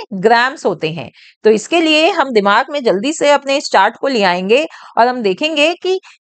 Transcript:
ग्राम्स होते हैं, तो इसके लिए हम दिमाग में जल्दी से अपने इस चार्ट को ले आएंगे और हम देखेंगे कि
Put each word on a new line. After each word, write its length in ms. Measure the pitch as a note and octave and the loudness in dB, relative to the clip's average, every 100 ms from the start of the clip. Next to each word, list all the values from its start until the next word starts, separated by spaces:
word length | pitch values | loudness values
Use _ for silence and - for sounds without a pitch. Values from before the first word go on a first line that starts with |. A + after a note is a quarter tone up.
| G#4+ | -6
ग्राम्स 520 | F#3+ G3+ A#3 B3+ A#3+ A#3 | -4 2 2 0 -4 -6
होते 240 | D#3+ D#3 | -4 -6
हैं, 180 | E3 A2+ - - _ | -8 -14 -18 -20 _
तो 60 | A3 | 2
इसके 300 | G#3+ - E4+ | 2 0 0
लिए 280 | D#4+ D#4 E4 | 2 2 2
हम 220 | F4+ C4+ | 0 0
दिमाग 380 | A3 G3 G#3+ C4+ | 0 2 0 0
में 120 | D4 | -4
जल्दी 280 | A3+ F#3 C4 | -2 -2 -4
से 180 | D#4+ C#4+ | 0 2
अपने 260 | C#4 C4+ C#4 | 2 0 -4
इस 140 | - | 0
चार्ट 240 | G#3 G#3 A3+ | 2 2 0
को 80 | C#4 | -4
ले 140 | A#3+ | 0
आएंगे 440 | F#3+ F3+ F#3+ B3+ D#4+ - - - | 0 0 0 0 0 -10 -6 0
और 80 | A#3+ | 0
हम 160 | B3+ | 0
देखेंगे 500 | G3+ F#3+ D#4 D4 D4+ F4 | -4 -2 -4 0 0 0
कि 160 | F4+ F#4+ - - | -4 -4 -6 -20